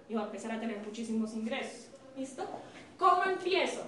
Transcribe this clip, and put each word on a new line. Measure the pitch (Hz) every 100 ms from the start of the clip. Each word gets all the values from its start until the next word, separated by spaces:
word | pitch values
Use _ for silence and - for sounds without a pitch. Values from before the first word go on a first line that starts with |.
| -
y |
va | 220
a | -
empezar | 214 220
a | 220
tener | 226 202 214
muchísimos | 226 226 220 220
ingresos. | 226 220 269 233 - - - - 269
¿Listo? | 262 - 392 - - - - -
¿Cómo | 370 359 370
empiezo? | 370 349 349 269 -